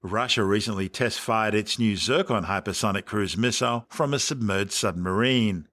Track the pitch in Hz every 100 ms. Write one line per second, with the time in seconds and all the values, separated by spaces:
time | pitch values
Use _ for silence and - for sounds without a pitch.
0 | 92 104 120 - 98 104 107 101 95 -
1 | 120 - - 113 107 104 104 - 113 98
2 | 90 143 190 113 85 98 104 92 107 98
3 | - 107 98 82 120 110 123 120 117 -
4 | 147 139 - 139 110 95 98 - 107 87
5 | 90 95 123 127 110 92 76